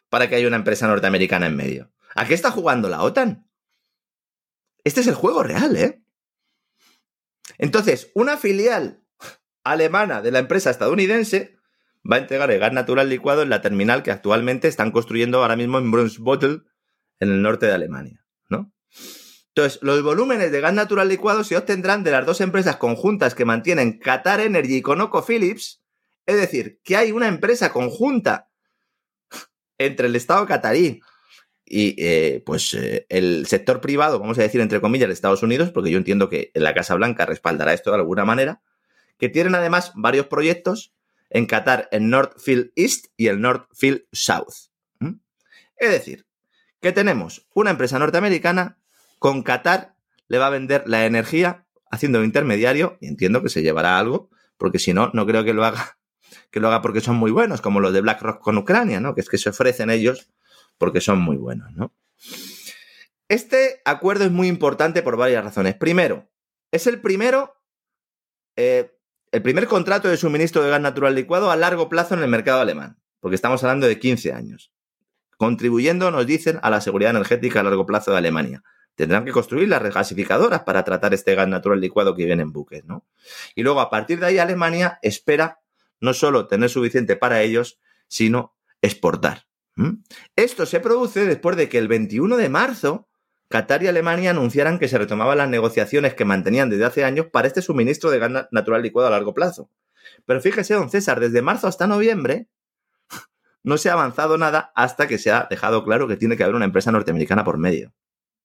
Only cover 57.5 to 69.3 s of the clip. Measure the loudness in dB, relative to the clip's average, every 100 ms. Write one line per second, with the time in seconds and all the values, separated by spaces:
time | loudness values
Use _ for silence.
57.5 | -2 -2 2 2 2 2 -2 -4 -4 -2
58.5 | -2 2 2 2 -2 -4 -6 -4 -4 -4
59.5 | 0 -2 0 -2 0 0 -2 -10 _ _
60.5 | _ _ _ -2 0 0 2 2 -2 -6
61.5 | -10 -12 -10 -10 -12 _ _ -20 -18 -18
62.5 | -18 -20 -20 -20 -20 -20 _ _ -4 0
63.5 | 2 2 0 -4 0 0 2 2 2 0
64.5 | 2 0 2 0 0 -2 0 2 2 0
65.5 | -2 -2 0 0 2 2 -2 -8 _ _
66.5 | _ _ -2 0 0 -2 0 2 0 -2
67.5 | _ _ _ _ _ _ _ _ _ _
68.5 | -2 0 2 -2 _ _ _ _